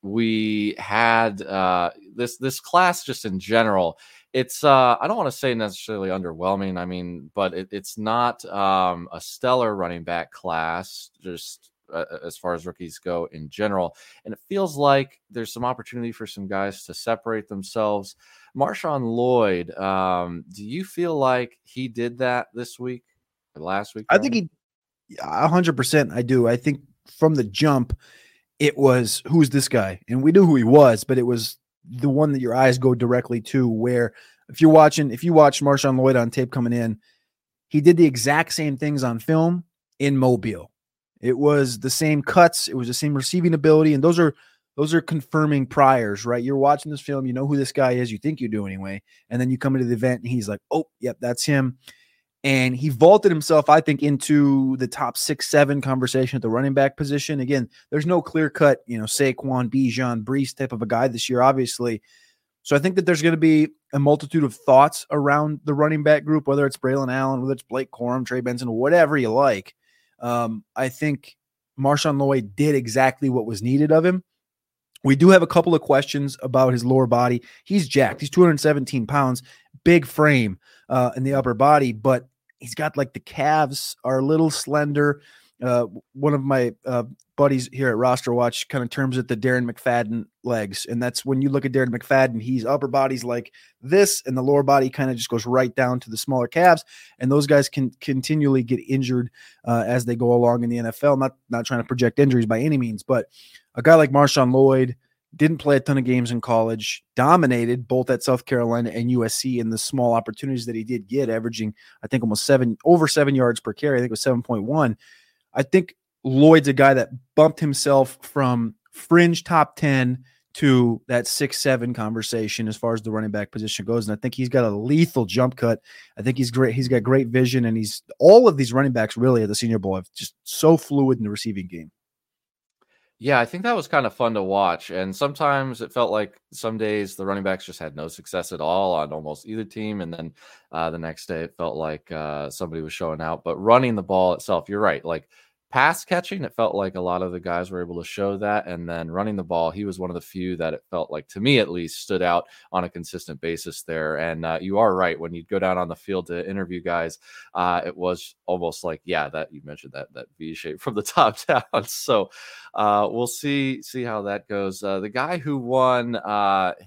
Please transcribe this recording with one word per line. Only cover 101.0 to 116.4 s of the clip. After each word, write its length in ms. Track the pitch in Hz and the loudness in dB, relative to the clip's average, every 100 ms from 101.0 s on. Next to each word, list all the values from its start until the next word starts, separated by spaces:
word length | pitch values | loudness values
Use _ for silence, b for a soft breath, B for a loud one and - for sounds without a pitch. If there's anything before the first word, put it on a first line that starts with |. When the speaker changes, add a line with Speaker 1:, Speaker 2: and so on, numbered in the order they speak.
Speaker 2:
L. 140 | 147 135 | 2 2
Not, 180 | 135 - - | 0 -4 -8
not 160 | 117 113 | -6 -4
trying 160 | 123 | -4
to 60 | 117 | -4
project 320 | 120 120 - | 0 2 4
injuries 260 | 143 127 110 | 4 4 2
by 160 | 113 | 0
any 160 | 151 143 | 0 0
means, 260 | 120 107 | -2 -6
but 240 | - 123 - b b b b - | -4 -2 -4 b b b b 2
a 60 | |
guy 140 | 143 165 | 8 8
like 160 | 151 | 8
Marshawn 420 | 139 143 151 127 | 4 4 4 2
Lloyd 420 | 131 135 131 127 123 _ _ _ - | 6 6 4 2 -4 _ _ _ 0
didn't 220 | 156 160 | 0 2
play 180 | 147 139 | 2 2
a 60 | |
ton 160 | 143 135 | 2 0
of 80 | 127 | 0
games 260 | 127 120 | 0 0
in 80 | 120 | -4
college, 640 | 117 113 113 113 107 - _ - | 0 0 0 -2 -8 -10 _ 0
dominated 720 | 135 180 143 120 117 123 120 | 4 4 4 2 0 -2 -2
both 200 | 127 127 | -2 0
at 140 | 123 | -2
South 220 | - 127 - | 0 -2 0
Carolina 440 | 127 117 117 117 | -2 0 -2 -2
and 200 | 117 120 | -4 -2
U 140 | 123 113 | 0 -2
S 100 | - | -4
C 240 | 131 120 | -4 -4
in 100 | 113 | -4
the 80 | 113 | -6
small 360 | - 135 120 | -6 -2 0
opportunities 520 | 113 110 107 139 127 117 | 0 -2 -8 -8 -6 -6
that 100 | 113 | -8
he 100 | 110 | -6
did 240 | 120 98 | -8 -6
get, 200 | 131 123 | -4 -2
averaging, 460 | 113 117 110 110 - b b | -2 -4 -6 -8 -10 b b
I 60 | 110 | -6
think, 160 | 131 | -4
almost 220 | 113 104 - | -2 -2 0
seven, 320 | 135 123 107 156 | 2 0 -2 4
over 200 | 175 156 | 4 4
seven 300 | 156 139 135 | 0 0 2
yards 240 | 120 113 | 0 -2
per 140 | - | -6
carry. 240 | 101 147 127 | -6 -2 -2
I 20 | |
think 120 | 123 | -2
it 0 | |
was 100 | 110 | -4
seven 200 | 135 123 | -2 -2
point 220 | 120 113 | -2 -4
one. 320 | 110 156 131 107 b b b b b | -2 0 0 -2 b b b b b
I 100 | - | -6
think 340 | 135 185 175 - _ _ | 0 0 0 -8 _ _
Lloyd's 460 | 135 131 | -2 6